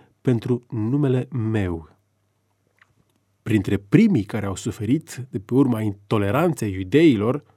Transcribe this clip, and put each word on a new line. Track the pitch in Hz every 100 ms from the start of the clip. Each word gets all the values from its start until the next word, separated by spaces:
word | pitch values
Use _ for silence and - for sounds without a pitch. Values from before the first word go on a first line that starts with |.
| _ _
pentru | - 120 123 120 -
numele | 110 107 143 143 127 131
meu.” | 127 110 110 92 85 78 _ _ _ _ _ _ _ _ _ _ _ _ _ _ _
Printre | - 110 95 98
primii | - 156 220 147
care | 98 110 98
au |
suferit | 95 117 - 104 156 - - 123
de | 113
pe | -
urma | 127 139 110
intoleranței | 107 98 - 113 98 123 180 - 107
iudeilor, | 95 92 139 170 107 107 143 -